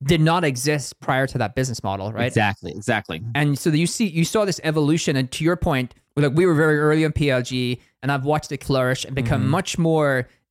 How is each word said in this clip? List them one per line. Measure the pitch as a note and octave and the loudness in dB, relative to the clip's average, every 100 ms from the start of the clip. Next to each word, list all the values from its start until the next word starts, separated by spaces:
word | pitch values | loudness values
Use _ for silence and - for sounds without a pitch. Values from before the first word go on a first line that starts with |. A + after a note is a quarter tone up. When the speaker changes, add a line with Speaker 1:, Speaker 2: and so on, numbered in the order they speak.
Speaker 1:
did | C#3 E3+ | 0 4
not | D#3 F3 | 4 4
exist | D#3+ B2 C3+ D3+ B2+ - | 2 0 -2 -2 -4 -10
prior | - C3 C3+ | -2 0 0
to | B2 | -2
that | A2+ | -4
business | - C3 A#2 | -2 -4 -4
model, | G2 G2 F#2+ | -6 -6 -6
right? | A2 A#2+ | -4 -2
Speaker 2:
Exactly, | A2+ G#2 G2+ F2+ | 2 0 -2 -8
exactly. | G#2 G#2 A2 - E2 A2+ B2 | -8 -2 -2 -2 -8 -6 -2
Speaker 1:
And | D3 C#3 | 0 0
so | F3 | 0
you | D3+ E3+ | 0 0
see, | - A3 | 0 -2
you | D#3+ E3 | 0 0
saw | A3 G3+ | 0 0
this | E3 | -2
evolution. | D#3+ D#3 D3 D#3+ - C3+ | -2 0 2 2 0 0
And | C3 | -2
to | - | -2
your | D#3 F3 | -2 0
point, | - C3+ B2 - _ - | 0 0 -2 -10 _ 0
like, | D3 | 2
we | D3+ F#3 | 4 4
were | D3+ | 4
very | D#3 D3+ | 4 4
early | D3+ D#3 D#3 | 4 2 2
on | |
P | D3+ D3 | 0 0
L | B2+ | 0
G, | B2 B2+ B2 B2 _ _ | 0 -2 -2 -4 _ _
and | C3 | -4
I've | C#3+ C3+ | -2 0
watched | D3+ - | -2 -2
it | C#3 | -8
flourish | - C3+ B2+ B2+ - | -2 0 2 0 -4
and | |
become | C#3 A#2 C#3 | -4 -2 0
Speaker 2:
Mm-hmm. | G#2 | 0
Speaker 1:
much | E3+ F#3+ - | 0 -2 -2
more | E3 D#3+ D3 C3 A#2+ _ _ | 0 2 2 0 -4 _ _